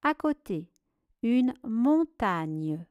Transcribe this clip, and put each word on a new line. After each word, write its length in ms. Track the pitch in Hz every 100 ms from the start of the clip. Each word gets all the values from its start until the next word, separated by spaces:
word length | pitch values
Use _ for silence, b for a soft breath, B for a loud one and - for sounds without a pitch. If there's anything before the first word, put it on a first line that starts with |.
À 120 | 294
côté, 560 | 302 311 294 - 180 170 _ _ _ _ _
une 300 | 226 247 254 254
montagne. 1200 | - 220 247 302 330 _ 214 180 160 156 156 151 170